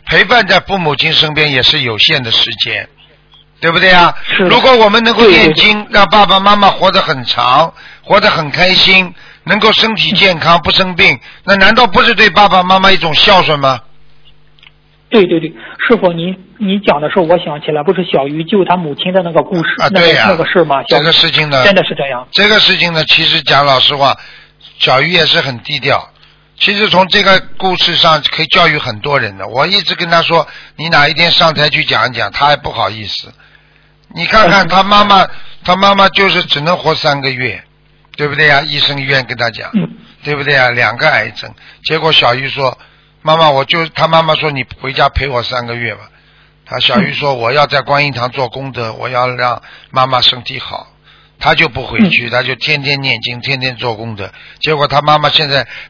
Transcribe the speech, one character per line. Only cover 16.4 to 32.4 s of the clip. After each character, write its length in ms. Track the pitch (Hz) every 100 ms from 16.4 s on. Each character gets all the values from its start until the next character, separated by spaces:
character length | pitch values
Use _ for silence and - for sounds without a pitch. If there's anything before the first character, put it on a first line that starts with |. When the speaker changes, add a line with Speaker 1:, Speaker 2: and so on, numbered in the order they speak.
| - -
Speaker 2:
您 220 | 196 202
讲 180 | 202 147
的 100 | 151
时 60 | 196
候， 60 |
我 160 | 160 175
想 240 | 170 151
起 100 | 156
来， 100 | 151
不 100 | 147
是 120 | 180 175
小 160 | 156 139
鱼 160 | 151
救 220 | 160 208 170
他 100 | 180
母 180 | 160 139
亲 180 | 185
的 100 | 185
那 80 | 170
个 100 | 160
故 120 | 135 180
事， 120 | 160 -
Speaker 1:
啊， 80 | 160
对 220 | 190 170
呀。 100 | 151 110
Speaker 2:
那 100 | 170
个， 80 |
那 0 |
个 80 | -
事 140 | 185 160
吗？ 180 | 170 165
Speaker 1:
这 100 | 170
个 140 | 160
事 180 | 160 165
情 180 | 151 151
呢， 140 | 139
Speaker 2:
真 100 | 127
的 80 | 190 160
是 100 | 156
这 100 | 139
样。 200 | 123 123
Speaker 1:
这 160 | 185 208
个 100 | 214
事 160 | 190 180
情 160 | 170
呢， 100 | 160 151
其 180 | -
实 180 | 160 160
讲 220 | 139 139 143
老 140 | 131
实 160 | 127 143
话， 220 | 139 110 - - - _ - -
小 240 | - 131
鱼 100 | 156
也 140 | 180 156
是 140 | 165
很 180 | 135 120
低 180 | - 147
调。 260 | 135 110 - _ _ _ _ -
其 160 | - 202
实 140 | 208
从 180 | 180 185
这 120 | 208
个 180 | 190 190 - -
故 160 | 190 175
事 200 | 180 160
上 240 | 170 156 -
可 100 | -
以 60 | 160
教 200 | 185 170
育 120 | 151
很 200 | 131 107
多 200 | 143 139
人 180 | 110 98
的。 100 | 101
我 200 | 120 160
一 120 | 202
直 100 | 156
跟 160 | - 170
他 140 | 170
说， 240 | 160 165 143 - - -
你 140 | 160
哪 180 | 160 143
一 60 |
天 160 | 160 170
上 240 | - 170
台 160 | 147 151
去 160 | 160 147
讲 220 | 123 120
一 20 | 113
讲， 160 | 104
他 160 | -